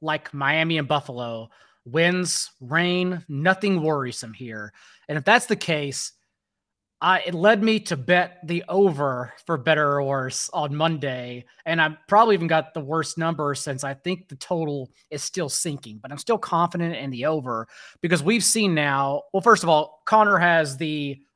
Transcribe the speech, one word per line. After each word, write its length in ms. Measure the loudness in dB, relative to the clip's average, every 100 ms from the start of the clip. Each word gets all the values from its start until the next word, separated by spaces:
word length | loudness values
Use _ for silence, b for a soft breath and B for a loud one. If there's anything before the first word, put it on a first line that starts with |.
like 320 | -6 -6 -6
Miami 440 | -2 0 2 0 -2
and 100 | 0
Buffalo. 600 | -2 -2 -8 -8 -10 -12 b b b -4
Winds, 680 | 0 2 2 -2 -4 -6 _
rain, 640 | -4 0 0 0 -2 -4 -6
nothing 560 | 0 2 2 0 0
worrisome 500 | 0 -2 -4 -8 -14
here. 380 | -14 -14 -12 -14 b b b -8
And 80 | -2
if 80 | 4
that's 220 | 4 2
the 80 | -2
case, 580 | -2 -4 -4 -8 -10 -14 _ _ _ _ _ _ _ _
I, 180 | 2 2 0
it 80 |
led 280 | 2 4 4
me 200 | 2 0
to 160 | -2 -4
bet 420 | 2 2 2 -6 -6
the 180 | -6 0
over 640 | 2 4 2 -2 -4 -8 -10 -6
for 120 | -2
better 420 | 2 4 2 2
or 40 |
worse 460 | 0 -2 -4 -6 -6
on 200 | -4 -4
Monday. 680 | 0 0 0 -4 -6 -10 -14 b b -2
And 160 | 0
I 160 | 0 -2 2
probably 280 | 6 6 4
even 120 | 2
got 260 | 0 0
the 60 | -8
worst 380 | -4 -4 -4 -2
number 360 | -2 -2 -2 -4
since 280 | -6 -6
I 100 | -6
think 360 | -6 -6 -6 -10
the 80 | -14
total 520 | -6 -4 -4 -6 -10 _ _
is 120 | -10
still 280 | -8 -6 -6
sinking, 500 | -4 -6 -8 -12 -16
but 120 | -14
I'm 40 | -8
still 200 | -2 -2
confident 580 | 0 0 0 0 -4 -4
in 140 | -8
the 160 | -4 -2
over 420 | -2 -2 -6 -6 B B B
because 240 | 0 2
we've 200 | 2 2
seen 300 | 2 2 2
now, 500 | 2 2 0 0 -2 -4
well, 80 | 2
first 220 | 4 4
of 60 | 6
all, 320 | 2 2 -8 2
Connor 320 | 4 6 6
has 400 | 6 4 2 -2
the 440 | -4 -4 -4 -8 _